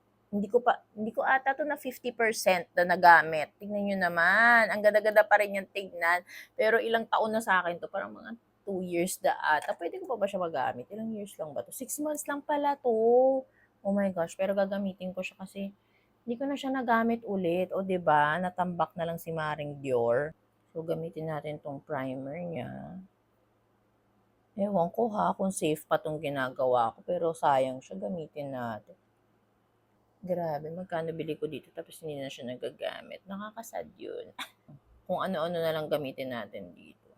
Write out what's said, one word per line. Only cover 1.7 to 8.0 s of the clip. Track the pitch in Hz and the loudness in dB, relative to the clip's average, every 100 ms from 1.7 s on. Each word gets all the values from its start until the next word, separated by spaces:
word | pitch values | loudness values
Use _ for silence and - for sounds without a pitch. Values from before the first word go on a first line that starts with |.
| 294 | -4
fifty | 262 240 247 | -8 -8 -8
percent | - 220 226 202 180 - | -2 0 2 2 2 2
na | - 175 | 0 2
nagamit. | 180 175 165 156 156 - - | 8 10 10 8 0 -4 -8
Tingnan | 202 208 | -8 -4
nyo | 202 196 175 | -2 0 0
naman. | 170 170 202 233 233 214 | 2 4 6 6 6 4
Ang | 208 | 4
ganda-ganda | 208 208 208 214 208 | 4 4 4 6 6
pa | 208 | 6
rin | 202 196 | 4 -4
yung | 190 | -6
tignan. | 202 190 175 170 175 180 - - - | -8 -10 -2 2 2 0 -18 -10 0
Pero | 214 226 | 4 4
ilang | 220 226 | 2 0
taon | 226 - 220 | 0 0 0
na | 220 | 0
sa | 226 185 | 2 2
akin | 175 175 | 2 -4
to? | - | -6
Parang | 196 | -8